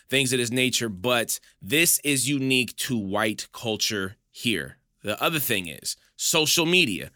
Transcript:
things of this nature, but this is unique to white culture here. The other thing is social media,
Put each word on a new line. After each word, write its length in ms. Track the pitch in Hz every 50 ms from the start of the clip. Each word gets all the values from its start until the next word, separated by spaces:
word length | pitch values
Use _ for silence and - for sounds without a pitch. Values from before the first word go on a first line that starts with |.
| _ -
things 240 | 127 135 139 123
of 60 | 131 123
this 140 | 120 117
nature, 360 | 120 127 127 127 120 - 120 113
but 520 | 98 90 92 123 123 117 110 - - - _ - _ _
this 380 | - 95 135 156 170 165 - - -
is 260 | 147 143 131 117 135
unique 460 | 147 139 135 131 131 127 120 - - -
to 180 | - - 127
white 520 | 113 101 95 98 104 110 110 104 - - -
culture 640 | - - - 117 107 101 - - 113 101 95 95 104 _ _ _
here. 480 | - - - 123 104 85 67 65 - _ _ _ _ _ -
The 180 | 104 - -
other 180 | 139 170 170 151
thing 280 | 127 - 113 98 90 80
is 300 | 69 - - - - - _ _ _
social 520 | - - - - 165 156 143 - 175 165 165
media, 420 | 180 185 170 127 92 73 64 - -